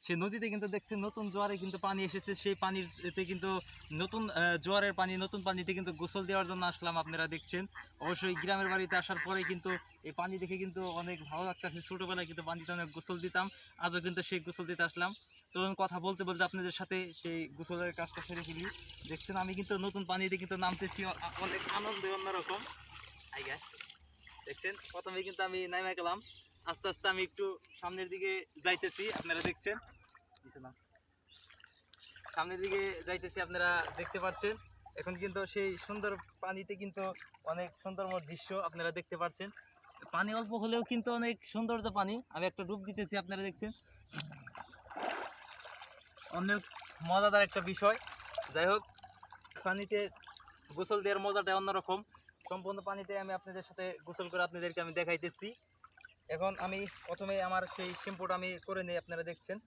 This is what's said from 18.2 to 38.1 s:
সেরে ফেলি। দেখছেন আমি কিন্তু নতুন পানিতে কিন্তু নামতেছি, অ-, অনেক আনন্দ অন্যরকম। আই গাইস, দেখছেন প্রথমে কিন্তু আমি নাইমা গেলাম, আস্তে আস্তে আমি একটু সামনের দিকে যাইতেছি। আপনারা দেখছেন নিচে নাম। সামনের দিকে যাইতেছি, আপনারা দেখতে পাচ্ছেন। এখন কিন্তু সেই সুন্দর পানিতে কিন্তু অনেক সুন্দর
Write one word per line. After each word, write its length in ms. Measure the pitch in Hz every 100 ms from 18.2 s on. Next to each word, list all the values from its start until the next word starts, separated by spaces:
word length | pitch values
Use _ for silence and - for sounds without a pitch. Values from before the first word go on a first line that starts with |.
সেরে 200 | - 170
ফেলি। 240 | 160 160 190 - - - 139
দেখছেন 280 | 156 - 190
আমি 180 | 185
কিন্তু 200 | 190 196 202
নতুন 260 | 196 196
পানিতে 320 | 180 185 190 185
কিন্তু 200 | 180 190
নামতেছি, 480 | 180 180 190 -
অ-, 140 | 190 - 170 -
অনেক 200 | 185 185 185
আনন্দ 300 | 196 214 202 190
অন্যরকম। 540 | 196 190 185 160 196 - - - - - - -
আই 100 | 139
গাইস, 200 | 131 143 - - - - - - - - -
দেখছেন 280 | 139 190 202 -
প্রথমে 300 | 180 190 185
কিন্তু 200 | 190 185
আমি 260 | 185 185 185
নাইমা 240 | 180 185
গেলাম, 280 | 180 170 190 - - - _ -
আস্তে 220 | 170 196
আস্তে 200 | 175 196
আমি 140 | 185
একটু 360 | 185 - 196 185 - -
সামনের 280 | 175 185 185
দিকে 360 | 185 190 190 170 302
যাইতেছি। 480 | 180 180 185 - 208
আপনারা 280 | - 165 165
দেখছেন 360 | 175 170 202 220 - - - - - -
নিচে 160 | - 139
নাম। 140 | 131 127 _ - _ _ _ - - - - - _ - - - -
সামনের 260 | - 170 180
দিকে 420 | 196 196 196 175 160
যাইতেছি, 340 | 180 180 190
আপনারা 460 | 175 180 175 175 160 -
দেখতে 220 | 170 190
পাচ্ছেন। 360 | 185 180 202 220 - - - -
এখন 180 | 156 180
কিন্তু 300 | 196 185 190
সেই 300 | 208 196 175
সুন্দর 400 | - 208 208 196 - _
পানিতে 340 | 185 190 190 196
কিন্তু 260 | 196 190 190 180 - -
অনেক 260 | - 165 180 -
সুন্দর 220 | 190 190 190